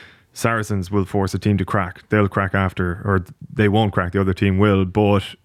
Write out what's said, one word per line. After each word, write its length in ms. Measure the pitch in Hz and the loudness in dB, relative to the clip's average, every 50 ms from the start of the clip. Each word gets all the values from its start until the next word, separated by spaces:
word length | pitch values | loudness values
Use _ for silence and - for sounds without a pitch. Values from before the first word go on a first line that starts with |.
| - - - _ _ _ _ | -20 -20 -20 _ _ _ _
Saracens 540 | - - 117 117 113 107 - 104 98 90 87 | -4 -2 -2 -2 -2 -2 -4 -4 -4 -4 -2
will 160 | 101 101 92 | -2 -2 -2
force 280 | - - 101 98 92 - | 0 -2 -2 -2 -2 -2
a 60 | 95 | -2
team 180 | - 104 104 92 | 0 0 0 0
to 80 | 92 | 0
crack? 420 | - - 104 92 - - - - - | -2 -2 -2 -2 -4 -8 -14 -6 -2
They'll 180 | 107 107 101 95 | 0 2 2 2
crack 280 | - 101 98 92 - | 0 0 -2 0 0
after, 460 | 98 95 92 - - 92 90 87 92 - | 0 0 0 -2 -2 -4 -4 -4 -4 -2
or 200 | 104 98 92 87 - - - - - - | -2 0 0 -2 -4 -10 -20 -20 -8 -2
they 160 | - 107 104 | 0 2 2
won't 240 | 98 110 113 101 - | 4 4 2 2 0
crack, 200 | 101 90 90 87 | 0 -2 0 0
the 80 | 98 | 0
other 120 | 98 95 92 | 0 0 0
team 240 | - 101 98 95 95 | 0 0 0 2 2
will. 260 | 104 104 98 95 95 | 2 4 4 2 0
But 400 | 90 87 104 104 101 101 98 - - - - _ | 0 0 2 2 4 4 2 0 -2 -8 -14 _